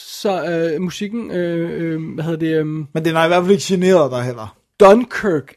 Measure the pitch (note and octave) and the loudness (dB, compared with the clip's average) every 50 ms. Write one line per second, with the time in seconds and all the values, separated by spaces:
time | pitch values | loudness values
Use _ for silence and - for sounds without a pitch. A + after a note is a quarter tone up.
0 | - - - - - G#3+ F#3 F3 D3 E3+ E3+ E3 E3 E3 D#3 D#3+ F#3 F3 - - | -18 -16 -12 -6 -4 -4 -4 -4 -4 -4 -2 -2 -2 -2 -2 -4 -6 -6 -6 -8
1 | G#3 G3+ A3 A#3 A3 - - F3+ F3 E3+ E3+ E3+ E3 E3+ - - E3 E3 D#3+ D#3+ | -8 -8 -8 -8 -8 -6 -6 -4 -4 -2 -2 -4 -4 -6 -6 -6 -6 -6 -6 -6
2 | D#3+ E3 - E3 D3+ E3 E3 D#3 E3 D#3+ D#3+ D#3 D#3 D3+ D#3 D#3 D3+ - - E3 | -8 -8 -8 -6 -6 -6 -4 -4 -2 -2 0 0 -2 -2 -6 -8 -8 -6 -6 -4
3 | D#3+ E3 D#3+ D#3+ E3 E3 F3 F3+ F3 F#3 G3+ E3 - - F#3+ F3+ F3+ F#3 F#3+ F3 | -2 0 2 2 2 4 4 2 4 4 2 2 2 0 0 2 4 4 6 4
4 | D3 C3 C3 B2 A#2+ B2+ B2 A2+ A2 G#2+ - _ _ _ _ - G#3 F#3+ G#3 A#3 | 4 2 0 -4 -6 -6 -8 -10 -14 -16 -18 _ _ _ _ 6 8 8 8 6
5 | B3 - - - - G#3 E3 C#3+ - - - | 4 -2 -6 -4 -2 -2 -2 -2 -2 -8 -16